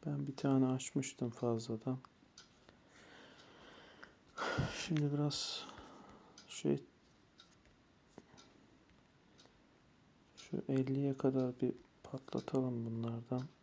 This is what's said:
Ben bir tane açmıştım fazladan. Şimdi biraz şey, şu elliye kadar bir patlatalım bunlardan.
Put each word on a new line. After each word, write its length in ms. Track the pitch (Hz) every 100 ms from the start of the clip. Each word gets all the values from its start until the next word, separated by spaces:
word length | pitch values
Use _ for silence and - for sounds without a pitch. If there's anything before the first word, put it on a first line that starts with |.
| -
Ben 200 | 143 139
bir 100 | 135
tane 300 | 139 135 131
açmıştım 640 | 127 - - 135 - 123
fazladan. 680 | 113 123 113 117 113 131 131 - _ - - - - - - - - - - - - - - - - - - - - - - - - - -
Şimdi 340 | - 156 147
biraz 520 | 143 147 - - - - - - - - - - - -
şey, 340 | - 147 143 - - - - - - - - - - - - - - - - - - - - - - - - - - - - - - - - - - - -
şu 260 | - - -
elliye 480 | 135 131 135 139 135
kadar 440 | 135 131 127 123
bir 120 | 127 - - -
patlatalım 840 | - 131 - - - 135 131 120 117
bunlardan. 560 | 113 117 117 117 127 135 -